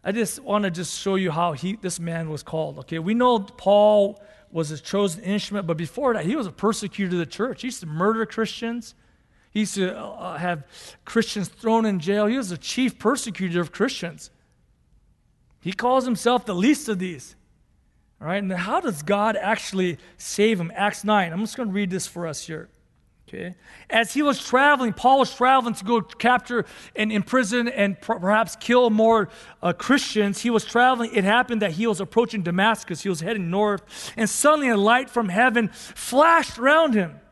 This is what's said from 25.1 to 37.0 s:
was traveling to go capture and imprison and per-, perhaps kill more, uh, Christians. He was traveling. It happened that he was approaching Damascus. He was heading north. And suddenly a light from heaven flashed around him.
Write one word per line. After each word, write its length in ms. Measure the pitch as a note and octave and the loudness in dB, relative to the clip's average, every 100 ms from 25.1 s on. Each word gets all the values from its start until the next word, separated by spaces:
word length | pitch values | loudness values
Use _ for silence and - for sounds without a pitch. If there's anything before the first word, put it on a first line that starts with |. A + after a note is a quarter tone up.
| C4+ | 4
was 160 | B3+ | 4
traveling 400 | - B3 C4+ A#3+ A3 | 2 4 4 2 -6
to 80 | |
go 180 | F#3 A#3 | 0 0
capture 640 | - - A#3 B3 - B3 - - - - | 0 -2 2 2 0 -4 -4 -10 -16 -4
and 160 | G#3+ | -2
imprison 560 | G#3+ - B3+ A3 B3 A#3 | 0 0 0 2 0 -2
and 320 | - G3+ F#3+ | 0 -2 -2
per-, 200 | - A3 | -4 -2
perhaps 360 | F3+ G#3+ A3+ - | 2 2 0 -6
kill 360 | - B3 B3 | 2 4 6
more, 360 | G#3+ A3+ A3+ F#3+ - - - | 6 6 4 2 -8 -20 -4
uh, 100 | F3 | -4
Christians. 680 | F3 - C#4 - G#3+ G3+ G3 | -2 2 2 2 0 0 0
He 100 | A#3 | 0
was 120 | A3+ | 0
traveling. 460 | - A#3 B3 B3+ A3+ - | 0 2 4 2 0 0
It 80 | |
happened 380 | F#3+ A3+ B3 A#3 | 2 2 2 -2
that 80 | G3+ | -2
he 160 | D#3 A#3 | -2 -2
was 120 | G3 | -2
approaching 440 | F#3+ A3+ A3+ G#3+ | -2 0 0 -2
Damascus. 580 | E3+ F3 G#3 G#3+ - E3 | -2 2 2 0 -4 -8
He 80 | G3 | -4
was 120 | E3+ | -4
heading 280 | E3 A3 E3+ | -4 -4 -2
north. 640 | F#3 G#3 G3+ - - - - | 0 0 -2 -8 -16 -14 -2
And 140 | A3 | -2
suddenly 400 | - C#4+ D#4 C4+ | 2 4 4 2
a 80 | G#3+ | 2
light 320 | G3+ B3 C4 | 4 4 2
from 200 | A#3+ G#3 | -4 -2
heaven 400 | F3+ B3+ A#3 G#3+ | 2 2 2 0
flashed 880 | - - - - B3+ D#4+ E4 - - | -4 -20 -14 -2 4 6 4 2 0
around 340 | B3+ D#4 D#4+ | 2 4 4
him. 260 | A3 | 2